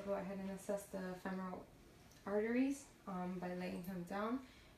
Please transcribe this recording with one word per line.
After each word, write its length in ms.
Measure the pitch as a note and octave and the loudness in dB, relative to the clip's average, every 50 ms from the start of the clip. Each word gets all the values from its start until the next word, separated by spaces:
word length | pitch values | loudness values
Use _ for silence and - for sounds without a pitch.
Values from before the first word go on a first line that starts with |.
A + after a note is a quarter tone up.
| G3 | -2
go 80 | G3 G3+ | 0 0
ahead 240 | G3 F3+ F#3 G3 F#3+ | 0 0 -2 -2 -2
and 100 | F#3+ G3 | -2 -4
assess 320 | G3 F#3 - - G3+ G3 - | -4 -4 0 0 0 0 0
the 160 | - - F#3+ F#3 F#3 F#3 F3+ | -4 -4 -4 -2 -2 -4 -4
femoral 400 | - F#3+ F#3 F#3 F#3 F#3 F#3 - - - - - - - - - - - - - - | -2 -2 -2 0 -2 -2 -4 -6 -8 -12 -16 -18 -20 -20 -20 -20 -20 -20 -20 -8 0
arteries, 580 | G3 G3+ G#3 G#3+ A#3 A#3+ B3+ C4+ C#4 C#4 - - - - - - | 4 4 6 6 6 6 6 6 6 4 0 -4 -10 -18 -12 -6
um, 300 | G3+ F#3 F3+ F3+ F3+ F#3 F3+ | -4 -2 0 0 0 0 0
by 140 | F3+ F3+ F3+ | 0 0 0
laying 280 | F3+ F3+ F#3 F#3+ F#3 | 0 0 -2 -2 -2
him 240 | F3 F#3 F#3+ F3 F3 F3 | -4 -2 -2 -4 -2 -2
down 300 | G3 G3+ G#3+ A3+ B3+ C4+ - - - - - - - | 0 0 2 2 2 0 -2 -6 -14 -18 -18 -20 -18